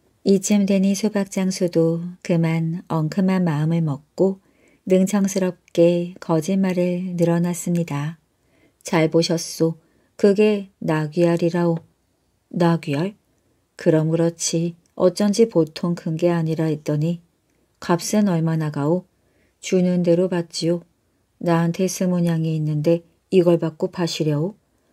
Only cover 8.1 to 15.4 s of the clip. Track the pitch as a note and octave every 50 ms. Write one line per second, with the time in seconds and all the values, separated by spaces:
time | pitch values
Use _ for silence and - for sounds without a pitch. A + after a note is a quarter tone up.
8.1 | E3+ - _ _ _ _ _ _ _ _ _ _ _ _ _ - - E3 D#3+ D#3+
9.1 | - E3 E3 - E3+ E3 - - - - E3 E3 E3 - _ _ _ _ _ _
10.1 | _ - - G#3 G3 G#3 G#3+ G#3+ G#3 G3+ G3 - _ _ - D#3+ D#3 D#3 D#3 D3
11.1 | D3+ F3+ F3 E3+ E3+ E3+ F3+ E3 F3 F3 F3 E3+ E3 E3 - _ _ _ _ _
12.1 | _ _ _ _ _ _ _ _ - E3 E3+ E3+ E3 D#3 - D#3 C#3 C#3+ E3+ G3+
13.1 | G#3+ _ _ _ _ _ _ _ _ _ _ _ _ - - F3 D#3 D#3 D#3 D#3+
14.1 | E3 E3 E3+ E3+ E3+ - - - - E3 E3+ E3+ E3+ _ _ _ _ - F#3 F#3
15.1 | - - G#3 G#3 G3 A#3